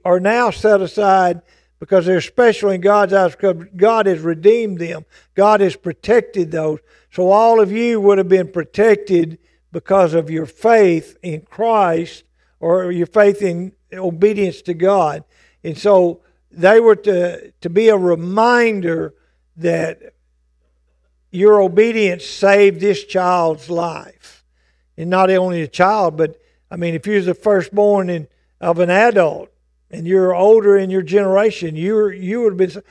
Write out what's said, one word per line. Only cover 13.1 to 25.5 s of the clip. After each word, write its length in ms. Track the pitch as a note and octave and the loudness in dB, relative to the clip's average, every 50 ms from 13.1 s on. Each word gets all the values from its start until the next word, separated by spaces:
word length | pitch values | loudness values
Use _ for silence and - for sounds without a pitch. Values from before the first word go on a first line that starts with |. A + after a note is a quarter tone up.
| - G#3+ G#3 G3+ G3+ G3+ G3+ | 2 2 4 4 2 0 -2
in 300 | F#3 E3+ E3+ F3+ F#3+ - _ _ _ - | -6 -4 -6 -8 -12 -14 _ _ _ -14
obedience 720 | F#3 F#3+ F3 E3+ D#3+ G3 G#3+ G#3 G#3 G3 F3+ - - - | -8 -8 -6 -4 0 0 0 2 0 -4 -6 -6 -8 -10
to 120 | - E3+ | -10 -8
God. 500 | D#3+ F3 F#3+ G3+ F#3+ E3 D3+ C#3+ D#3 D3+ _ _ _ _ _ _ _ - | -2 0 0 2 2 0 -2 -4 -8 -14 _ _ _ _ _ _ _ -14
And 120 | E3 D3+ | -14 -10
so 440 | - - G#3 G3+ F#3 F3+ E3+ E3+ - _ _ _ _ _ _ | -4 0 2 4 4 2 2 -2 -8 _ _ _ _ _ _
they 280 | _ E3 E3+ F#3+ A3 A3+ | _ 0 2 4 6 6
were 180 | A#3 A3+ G#3 | 6 4 4
to, 540 | G#3 - G#3 F#3+ F3+ F3 F3 E3+ - - - | 2 2 -2 -2 -2 -2 -4 -6 -10 -18 -20
to 200 | _ _ - E3+ | _ _ -10 -4
be 180 | E3+ G3+ A3+ A3 | -2 2 4 4
a 80 | G#3+ | 4
reminder 1160 | G3 F3+ F3+ E3+ E3 E3 F3+ F#3+ G#3+ A3+ A#3+ B3 A#3+ A#3 A3+ G#3+ G3 F3 E3 E3 E3 D#3+ D#3 - _ _ _ _ _ _ _ _ | 2 2 0 0 -2 -4 -4 -2 0 2 2 2 2 2 0 -2 -4 -6 -6 -6 -6 -6 -10 -12 _ _ _ _ _ _ _ _
that 580 | D#3+ E3 E3+ E3+ E3 D#3+ D#3+ - _ - - _ _ _ _ _ _ _ _ _ _ _ _ _ _ _ _ _ _ _ _ _ _ _ _ - | -8 -4 -4 -2 -2 -4 -6 -10 _ -18 -20 _ _ _ _ _ _ _ _ _ _ _ _ _ _ _ _ _ _ _ _ _ _ _ _ -4
your 280 | F3 G3 G#3+ G#3 G3+ | 2 4 4 6 6
obedience 640 | G3 F#3 E3+ G3+ A3 A#3 A3+ A3+ G#3 F#3 F3 F3 - | 4 2 2 2 2 2 2 0 -2 -2 -2 -4 -10
saved 560 | - - - G3+ G3 G3+ G#3 G3+ G3 F3 D#3+ | -16 -8 -2 2 4 4 6 4 4 2 0
this 220 | F#3+ G#3 F#3 - - | -2 -2 -2 -2 -4
child's 640 | - - F#3 F3+ F3+ F3+ F3 E3 D#3+ D#3 D#3 - C3+ | -6 -4 -2 0 0 0 0 0 -2 -4 -6 -8 -8
life. 760 | F3 E3+ E3+ E3+ D#3 - - - - _ _ - - _ _ _ _ _ _ _ _ _ _ _ _ | -6 -6 -6 -6 -8 -10 -16 -20 -20 _ _ -20 -20 _ _ _ _ _ _ _ _ _ _ _ _
And 140 | - D#3+ F3 | -12 -6 -2
not 200 | F3+ F#3 F#3+ F#3 | 0 2 2 2
only 320 | F#3+ F#3 F#3 F#3 | 2 0 0 -2